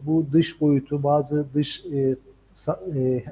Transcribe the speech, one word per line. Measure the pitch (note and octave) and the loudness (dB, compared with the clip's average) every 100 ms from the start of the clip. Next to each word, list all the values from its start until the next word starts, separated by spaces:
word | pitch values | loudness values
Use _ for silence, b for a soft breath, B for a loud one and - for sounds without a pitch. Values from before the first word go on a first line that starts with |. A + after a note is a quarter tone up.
| C#3 | 0
bu | D#3+ D3+ | 0 2
dış | D#3 D#3+ - | 2 2 2
boyutu, | D3+ C#3+ C3+ D3 | 2 2 0 -2
bazı | C#3+ D3 C#3 D3+ C#3+ | 2 2 2 -2 -2
dış, | C#3 C#3+ - F3+ | -2 -2 -6 -8
e, | C#3+ C3+ C3 - _ _ | -2 0 -2 -6 _ _
sa-, | - - D#3+ F#3+ D3 | -10 -6 -6 -4 -2
e, | B2+ B2+ A#2+ | 0 -2 -4